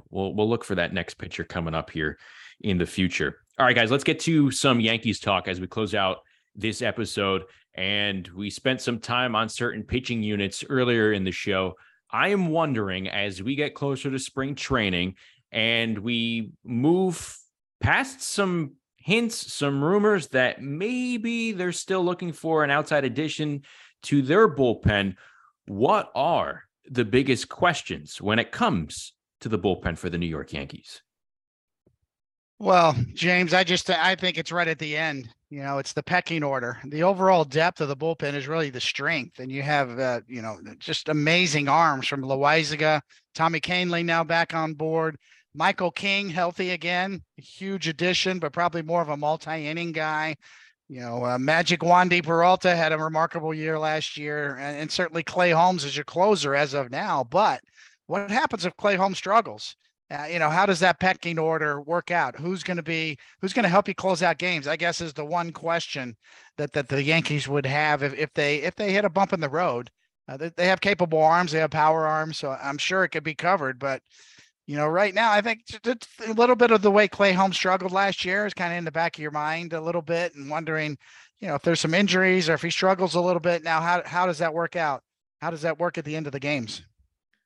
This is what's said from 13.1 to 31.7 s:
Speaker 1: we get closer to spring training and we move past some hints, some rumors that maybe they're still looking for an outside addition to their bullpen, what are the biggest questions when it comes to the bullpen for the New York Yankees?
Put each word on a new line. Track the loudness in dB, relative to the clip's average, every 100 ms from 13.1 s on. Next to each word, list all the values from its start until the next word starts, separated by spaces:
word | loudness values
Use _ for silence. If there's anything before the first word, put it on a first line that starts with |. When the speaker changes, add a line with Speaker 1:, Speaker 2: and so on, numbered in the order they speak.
| -4 -4 -6
Speaker 1:
we | -6 -4
get | -4
closer | -4 -4 -4 -4
to | -6
spring | -6 -6 -6
training | -6 -2 0 2 0 -2 -6 -18 _ _
and | -2 2 2 0 -2
we | -2 -2 -2 -4 -6 -12
move | -6 0 4 4 2 -2 -10 -18 _ _ _ _
past | 0 2 0 -8
some | -6 -2 0 0 -4 -10 _
hints, | _ 0 0 0 -4 -10
some | -4 -2 0
rumors | 2 2 4 2 0
that | 2 2 0
maybe | -8 -6 -4 -4 -4 -4 -4 -2 -4
they're | -4 -4
still | -4 -2 0
looking | 0 -2 -6
for | -6 0 2
an | 4
outside | 2 2 0
addition | 0 -2 -4 -4 -4 -4 -10 -20 -20 _
to | 0 2
their | 4 6 6
bullpen, | 6 2 2 2 2 2 -4 -14 _ _ _ -10
what | 0 2 2 0 -2
are | 2 2 0 -6 -16 _ -6
the | -2
biggest | 2 4 4 0 -4
questions | 0 0 0 -4 -10 -10 -6
when | 0 0
it | 0
comes | 0 0 0 -4 -10 -16 -20 _ _
to | -4
the | 0
bullpen | 0 0 -4 -6
for | -6
the | -4
New | -4
York | -6 -8
Yankees? | -10 -10 -14 -20 -20 _ _ _ _ _ _ _